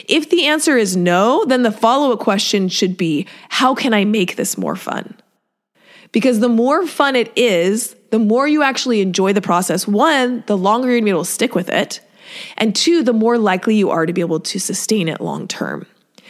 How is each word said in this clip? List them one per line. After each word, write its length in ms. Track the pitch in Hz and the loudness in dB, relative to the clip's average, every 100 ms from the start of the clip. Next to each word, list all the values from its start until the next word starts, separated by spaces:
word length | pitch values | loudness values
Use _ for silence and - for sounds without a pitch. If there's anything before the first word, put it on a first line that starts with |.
| - | -2
If 240 | 311 302 | 0 2
the 160 | 349 294 | 0 2
answer 320 | 302 320 262 | 2 2 2
is 180 | 202 185 | 2 0
no, 480 | 175 175 214 311 | 2 4 4 2
then 200 | 349 254 | 2 2
the 80 | 233 | 0
follow-up 480 | 214 226 262 285 214 | 2 2 2 2 0
question 480 | - 202 - 202 185 | 0 -2 0 0 -2
should 280 | - 185 180 | -2 -2 -2
be, 300 | 170 147 - - - | -2 -2 -6 -12 -10
"How 260 | - 254 | 0 0
can 180 | 254 269 | 2 0
I 120 | 214 | 2
make 320 | 202 220 180 - | 2 0 -2 -4
this 200 | 196 - | -6 -4
more 200 | 175 190 | -6 -6
fun?" 400 | - - - - _ _ _ _ _ _ _ - - | -6 -8 -10 -18 _ _ _ _ _ _ _ -20 -6
Because 260 | 233 262 226 | -2 0 2
the 100 | 240 | 2
more 380 | 226 247 311 349 | 2 2 2 0
fun 300 | - 277 254 | 0 0 0
it 160 | 226 | -2
is, 640 | - 240 175 180 220 - - - | 0 2 2 2 0 -4 -12 -4
the 100 | 220 | 0
more 260 | 208 233 285 | 2 2 2
you 160 | 302 | 2
actually 380 | 277 262 262 220 | 0 -2 0 0
enjoy 320 | 190 180 190 | 0 0 0
the 100 | 202 | 0
process, 460 | 185 175 190 170 - | 0 0 0 -2 0
one, 560 | 202 320 285 247 240 - | 2 2 2 0 -2 -2
the 100 | 202 | 0
longer 300 | 190 226 254 | 2 0 2
you're 120 | 240 | 0
gonna 80 | 208 | 2
be 40 | |
able 140 | 180 | 0
to 60 | 175 | -2
stick 260 | - - 185 | -4 -2 -2
with 120 | 185 | -2
it, 320 | - - - - _ - - - - | -2 -2 -8 -16 _ -20 -18 -12 -4
and 180 | 220 - | -2 0
two, 260 | - 339 | 2 2
the 100 | 277 | 2
more 240 | 226 220 233 | 2 2 2
likely 360 | 208 185 226 | 2 0 0
you 140 | 214 190 | 2 2
are 160 | 165 | 0
to 80 | 165 | 0
be 80 | 180 | -2
able 200 | 170 160 | -2 -4
to 180 | - - | -6 -8
sustain 500 | - 190 - 220 165 | -6 -6 -2 0 -2
it 120 | 143 | -4
long 280 | 160 143 - | -6 -8 -8
term. 380 | - - - - _ _ _ - | -8 -6 -8 -12 _ _ _ -20